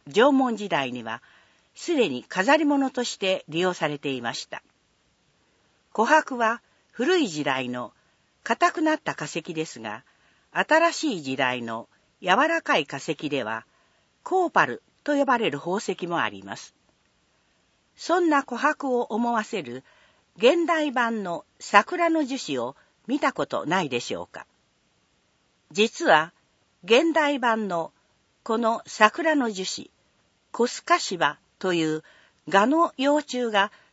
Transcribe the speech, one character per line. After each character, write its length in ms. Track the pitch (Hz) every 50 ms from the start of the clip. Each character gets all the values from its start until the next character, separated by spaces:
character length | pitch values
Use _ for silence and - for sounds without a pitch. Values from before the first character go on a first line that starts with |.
| _ -
縄 240 | 139 190 240 285
文 240 | 285 262 262 247 233
時 140 | 202 208 196
代 220 | 170 151 135 127
に 100 | 123 123
は、 220 | 113 113 113 120 - _ _ _ _ _ _ _ _ _ _
す 220 | - - - 349
で 140 | 285 233 175
に 140 | 131 123 110
飾 340 | - - 180 190 240 285 311
り 80 | 320
物 260 | 285 285 277 269 262
と 120 | - - 240
し 140 | - - -
て 260 | 202 190 190 180 - -
利 120 | 147 165
用 120 | 180 185 175
さ 140 | - 170 151
れ 100 | 147 143
て 140 | - 147
い 100 | 135 127
ま 120 | 117 117 113
し 140 | - - -
た。 140 | - - - _ _ _ _ _ _ _ _ _ _ _ _ _ _ _ _ _ _ _ _ _ _ _ _ _ -
琥 120 | - 220
珀 300 | 247 302 320 302 - 269
は 260 | 240 233 220 233 233 - _ _ _ _ _
古 260 | _ - 247 294 370 370
い 100 | 302 202
時 160 | 156 151 143
代 260 | 147 135 131 131 123
の 220 | 123 123 123 104 - _ _ _ _ _ _ _ _ _ _
硬 280 | - 233 - 349 359
く 100 | 359 359
な 140 | 311 311 311
っ 60 | 302
た 140 | - - 135
化 100 | - 156
石 160 | 147 - 175 160 - 170
で 120 | 156 156
す 140 | - - 120
が、 240 | 113 110 104 113 - _ _ _ _ _ _ _ _ _
新 420 | - 165 196 - 294 320 330 339 330
し 200 | - - 311 226 175
い 40 |
時 160 | 147 135 131 131
代 240 | 135 127 127 123
の 260 | 120 113 113 113 120 - _ _ _ _ _ _
柔 260 | - 175 180 220 285 320
ら 140 | 330 330
か 160 | - - 294 190
い 80 | 143
化 120 | - - 135
石 320 | - - 156 - - 147
で 140 | 147 139 113
は、 220 | 107 113 113 - _ _ _ _ _ _ _ _ _ _ _ _
コ 240 | - 349 381 359 320
ー 20 |
パ 160 | - 196 156 123
ル 160 | 120 - - _ _ _ _
と 120 | - 294
呼 100 | 277 285
ば 140 | 277 254 233
れ 100 | 226 170
る 80 | 139 139
宝 200 | - 170 180 208
石 280 | - - 185 - 190
も 140 | 170 175 160
あ 80 | 120 107
り 140 | 104 98 95
ま 120 | 98 101
す。 200 | - - - _ _ _ _ _ _ _ _ _ _ _ _ _ _ _ _ _ _ _ _ _ _ _ _ _
そ 240 | - - - 320 370
ん 100 | 349 330
な 140 | 294 277 269
琥 140 | - 247 226
珀 300 | - 294 302 - - 269
を 140 | 247 240 240
思 280 | - 226 214 240 240 240
わ 100 | 220 214
せ 200 | - - 202 151
る 200 | 120 120 131 - _ _ _ _ _ _ _ _ _ _ -
現 300 | 196 247 311 349 339 294
代 240 | 339 320 302 302
版 320 | 240 254 240 226 233 220 196
の 220 | 180 170 - - _ _ _
桜 500 | - - - 202 220 - - 349 339 339
の 160 | 330 320 302
樹 100 | 233 269
脂 240 | 247 - - 139 127
を 160 | 117 123 - - _ _ _ _ _ -
見 120 | 247 302
た 140 | - 269 -
こ 120 | - 147
と 200 | - - 104 -
な 160 | 139 170 190
い 80 | 175 139
で 100 | 127 120
し 160 | - - 107
ょ 80 | 85 87
う 40 | -
か。 180 | - 78 - - _ _ _ _ _ _ _ _ _ _ _ _ _ _ _ _ _ _ _ _ _ _ _ _
実 340 | 151 185 214 233 - - 339
は、 280 | 294 175 151 156 170 - _ _ _ _ _ _ _ _ _ -
現 300 | 175 226 247 320 330 302
代 260 | 320 302 285 294 269
版 280 | 233 240 226 220 214 196
の 240 | 175 170 160 - - _ _ _ _ _ _ _ _ _ _
こ 140 | - 226 226
の 240 | 233 220 226 226 -
桜 500 | - - - 214 214 - - 285 320 311
の 160 | 294 254 226
樹 120 | 208 185 185
脂、 260 | - - - - - _ _ _ _ _ _ _ _ _ _ _ _
コ 160 | - - 233 247
ス 160 | - - -
カ 160 | - 339 349
シ 180 | - - 208 170
バ 220 | 160 143 147 - _ _ _ _
と 140 | - 185 180
い 220 | 170 160 156 156
う 80 | 156 - - - _ _ _ _ _ _ -
ガ 160 | 156 196 208
の 280 | 240 294 330 339 - - -
幼 240 | 262 285 294 302
虫 300 | 294 - - 247 247 233
が 200 | 208 202 196 208 - - _ _